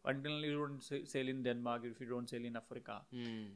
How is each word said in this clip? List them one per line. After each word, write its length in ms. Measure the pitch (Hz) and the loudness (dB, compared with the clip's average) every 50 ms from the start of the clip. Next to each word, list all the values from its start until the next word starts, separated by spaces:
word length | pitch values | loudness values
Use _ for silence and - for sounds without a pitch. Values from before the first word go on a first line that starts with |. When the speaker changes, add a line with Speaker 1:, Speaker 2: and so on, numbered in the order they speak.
| - | 0
Speaker 1:
Until 280 | 135 135 139 139 147 151 151 | 2 2 2 2 0 0 0
you 180 | 151 151 147 147 | 2 2 2 2
don't 240 | 147 143 143 135 - | 2 0 -2 -4 -4
sa-, 220 | - 143 139 143 | -2 -2 -2 -2
sell 240 | - - 139 131 131 | 0 2 2 2 2
in 140 | 135 135 123 | 2 4 4
Denmark, 380 | 123 120 120 120 120 120 120 117 | 4 4 4 4 2 2 2 0
if 160 | 120 113 - | -2 -6 -4
you 60 | 127 | -2
don't 220 | 117 123 123 120 120 | -2 0 0 0 -2
sell 160 | 135 120 120 | -2 -2 -2
in 120 | 120 117 | -2 -2
Africa, 460 | 117 - - 127 123 - - 107 104 - - 127 | -4 -4 -6 -8 -8 -6 -6 -6 -6 -6 -6 -4
Speaker 2:
Hmm. 320 | 123 117 117 113 110 107 101 98 | -2 -2 -2 -2 -2 -4 -4 -8